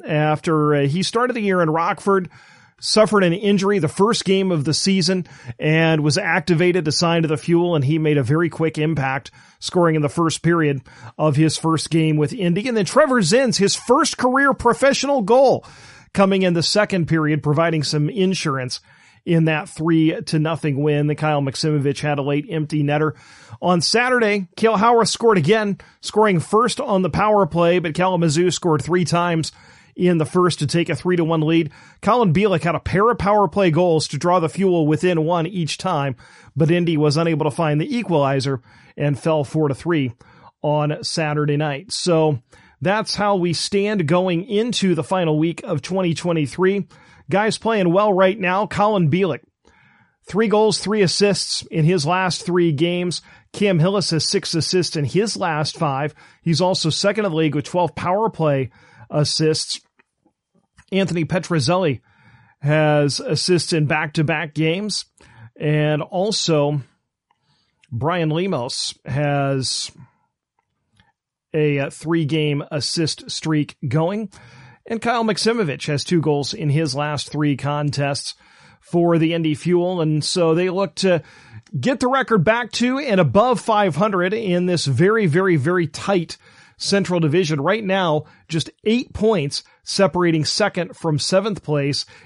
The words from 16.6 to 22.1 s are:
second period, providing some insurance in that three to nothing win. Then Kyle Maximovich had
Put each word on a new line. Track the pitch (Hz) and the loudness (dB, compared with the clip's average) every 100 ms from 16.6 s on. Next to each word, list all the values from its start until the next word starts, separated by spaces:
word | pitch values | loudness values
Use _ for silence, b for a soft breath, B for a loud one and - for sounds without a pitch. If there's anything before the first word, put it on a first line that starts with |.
second | - 208 - 190 151 | 0 0 0 -2 0
period, | 160 151 151 | 0 0 0
providing | 147 147 165 160 | 0 0 0 0
some | 143 151 151 | -2 -2 -2
insurance | 226 185 185 160 135 123 - b b b b | 0 0 0 -2 -4 -6 -10 b b b b
in | - 165 160 | 0 2 2
that | 156 147 | 0 -6
three | - 160 160 156 196 | -4 0 2 2 0
to | 156 160 | -2 -2
nothing | 156 160 156 135 | -2 -2 -4 -2
win. | 151 147 147 | 0 0 0
Then | 147 | -2
Kyle | 151 147 | -2 0
Maximovich | 135 - 160 151 139 - | -2 -4 -2 0 0 -2
had | 147 | -4